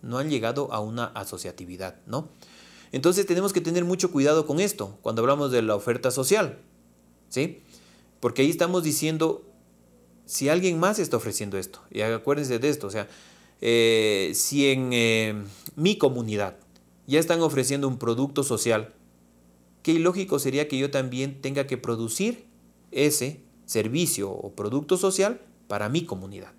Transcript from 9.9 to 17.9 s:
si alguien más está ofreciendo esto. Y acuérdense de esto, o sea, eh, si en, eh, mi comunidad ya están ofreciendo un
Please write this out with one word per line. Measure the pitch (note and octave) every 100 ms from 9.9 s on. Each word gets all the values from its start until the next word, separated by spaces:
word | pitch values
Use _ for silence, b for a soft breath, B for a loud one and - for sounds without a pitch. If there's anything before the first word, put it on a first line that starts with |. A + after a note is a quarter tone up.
| _ _ _ -
si | - C3+
alguien | E3 F#3 E3
más | F3+ G#3+
está | C3 A#2
ofreciendo | A2+ - G#2 F#2+
esto. | F2+ - -
Y | -
acuérdense | G#2+ A2+ C#3 D3 C#3 A#2
de | C#3+
esto, | D3 G2+
o |
sea, | G#2 G2+ B B B B B
eh, | - A#2 A2+ A2+ G#2+ G2+ F2+
si | - - C#3+ C#3
en, | C3 B2+
eh, | B2 A#2 A2+ A2 G#2+ G2+ G2+ - -
mi | E3+ G#3
comunidad | C#3+ B2 A2+ G#2 G2 - _ _ _ _ -
ya | D3
están | E3 E3
ofreciendo | D#3+ C3+ C3 C#3
un | C#3